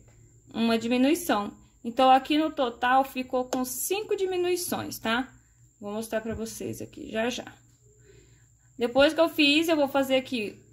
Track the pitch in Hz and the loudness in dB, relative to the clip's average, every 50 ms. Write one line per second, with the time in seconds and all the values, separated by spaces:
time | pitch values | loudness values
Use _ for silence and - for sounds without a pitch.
0 | - - - - - _ _ _ _ - - 220 226 233 226 226 220 233 247 247 | -20 -20 -20 -20 -20 _ _ _ _ -10 -4 -2 0 2 2 0 0 0 0 2
1 | 254 277 330 339 - - 247 208 202 214 - - - _ _ _ - 240 233 - | 2 2 2 0 0 0 0 0 -2 -4 -10 -16 -20 _ _ _ -12 -6 0 4
2 | 262 262 262 262 262 - 311 302 311 311 311 302 269 233 233 - - 247 254 269 | 6 6 6 6 4 2 0 0 0 0 -2 -2 -2 -2 -2 -2 0 2 4 4
3 | 269 262 - 254 254 254 - 254 254 254 - 262 254 247 - - - - 370 403 | 2 0 -4 -8 -8 -4 -4 -6 -4 -4 -4 -4 -4 -4 -6 -8 -6 -4 -4 -4
4 | 427 427 415 381 381 381 370 359 349 359 359 349 - - 320 - 214 - - - | -4 -4 -4 -2 -2 -2 -2 -2 0 0 -2 -2 -4 -4 -6 -6 -6 -8 -10 -8
5 | - 226 226 247 262 - - - _ _ _ _ - _ _ _ 208 202 208 214 | -4 -2 -2 -2 -2 -6 -10 -20 _ _ _ _ -20 _ _ _ -12 -10 -8 -8
6 | 226 220 - 220 220 226 220 202 220 226 - - - 226 220 - 107 - - - | -6 -6 -6 -4 -4 -4 -6 -6 -8 -10 -10 -10 -10 -8 -8 -10 -12 -14 -14 -14
7 | - - - 220 226 247 247 233 - - - - _ _ _ _ _ _ _ _ | -14 -8 -6 -4 -4 -4 -4 -6 -10 -14 -18 -20 _ _ _ _ _ _ _ _
8 | _ - - - - _ _ _ _ _ _ _ _ _ _ - 233 240 247 262 | _ -20 -20 -20 -20 _ _ _ _ _ _ _ _ _ _ -4 -4 0 4 4
9 | 277 311 311 311 330 330 320 - 302 285 285 311 330 330 330 302 285 269 - 277 | 4 4 4 4 2 2 2 4 4 4 4 4 4 2 2 2 2 2 2 0
10 | 269 247 262 262 254 - 262 240 208 190 - - - _ | 2 2 2 0 0 -2 -4 -6 -6 -6 -10 -14 -20 _